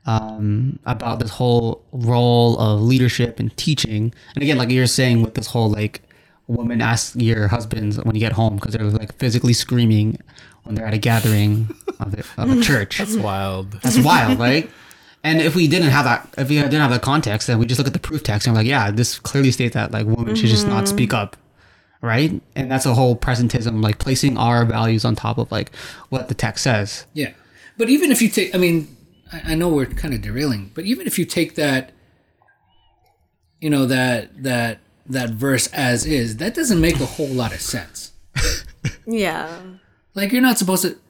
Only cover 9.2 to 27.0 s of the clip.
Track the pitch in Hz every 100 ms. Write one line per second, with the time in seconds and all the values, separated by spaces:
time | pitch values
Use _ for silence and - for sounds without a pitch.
9.2 | 131 117 123 117 - 123 117 107 107 -
10.2 | - - - _ - 104 110 107 117 113
11.2 | 110 107 104 107 110 - - - 101 101
12.2 | - - 247 254 220 131 101 - 208 220
13.2 | 104 98 98 95 98 101 123 120 143 147
14.2 | 113 - 120 147 160 - - - - _
15.2 | 151 160 160 165 156 175 160 135 123 113
16.2 | - - 131 147 143 151 139 123 127 147
17.2 | 123 107 - 113 117 123 117 - - 156
18.2 | - 104 - 113 110 139 104 104 120 -
19.2 | - 139 135 120 120 120 104 110 107 110
20.2 | 117 220 214 107 208 202 101 - 113 120
21.2 | 101 - _ _ _ _ _ _ 120 113
22.2 | 160 - _ 143 131 131 131 120 127 117
23.2 | - 120 120 123 113 110 107 107 135 131
24.2 | 139 113 117 120 120 113 113 113 120 107
25.2 | 110 117 113 107 - - - - - 131
26.2 | - 117 117 - 143 107 104 -